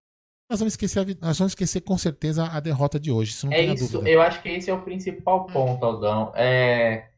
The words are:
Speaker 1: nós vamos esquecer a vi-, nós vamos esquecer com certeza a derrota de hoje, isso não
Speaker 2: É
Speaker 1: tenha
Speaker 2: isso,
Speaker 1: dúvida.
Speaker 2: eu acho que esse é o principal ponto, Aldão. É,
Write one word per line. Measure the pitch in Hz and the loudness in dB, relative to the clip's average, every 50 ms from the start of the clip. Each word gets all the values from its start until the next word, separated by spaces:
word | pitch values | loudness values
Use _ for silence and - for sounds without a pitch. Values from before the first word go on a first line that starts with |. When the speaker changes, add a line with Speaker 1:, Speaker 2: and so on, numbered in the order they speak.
| _ _ _ _ _ _ _ _ _ - | _ _ _ _ _ _ _ _ _ -6
Speaker 1:
nós | 240 202 | -4 -2
vamos | 220 220 - | -2 -2 -2
esquecer | - - 185 - 196 | -2 -4 -2 -2 -2
a | 190 | -2
vi-, | 196 190 - | -2 -4 -4
nós | 165 165 156 143 | -4 -2 0 2
vamos | 185 196 | 0 0
esquecer | - - 190 160 - 180 | 0 -2 -2 -2 -2 -4
com | - - 190 180 | -2 -2 -2 0
certeza | - 175 147 - - 151 156 160 165 | 0 -2 -4 -2 -4 -2 -2 -2 -2
a | 165 165 151 | -2 -4 -4
derrota | 147 165 147 127 143 143 - 147 | -4 -2 0 0 0 0 -2 -2
de | 147 156 | -2 0
hoje, | 123 110 110 104 | 0 0 0 -2
isso | - - - | -4 -6 -4
não | 139 - | 0 2
Speaker 2:
É | 160 | 2
Speaker 1:
tenha | 165 180 196 | 2 2 2
Speaker 2:
isso, | - 127 - - | 0 -2 -2 -2
Speaker 1:
dúvida. | - - 156 | -2 2 4
Speaker 2:
eu | 160 160 | 6 6
acho | 165 175 175 - | 6 6 2 -2
que | - 170 | -6 -8
esse | 170 185 185 - | -8 -6 -4 -4
é | 185 | -4
o | 185 | -4
principal | - 180 185 185 - 190 175 - - 180 185 180 185 - | -4 -6 -8 -8 -6 -6 -8 -4 0 0 0 0 0 -2
ponto, | - 139 131 127 123 123 120 | -2 0 0 0 0 0 0
Aldão. | 117 113 104 104 104 107 110 110 110 - | -2 -2 0 0 0 0 0 -2 -2 0
É, | - 120 127 127 127 127 123 120 120 117 113 110 113 - - _ | 0 2 4 4 4 4 4 4 4 2 2 0 -2 -6 -12 _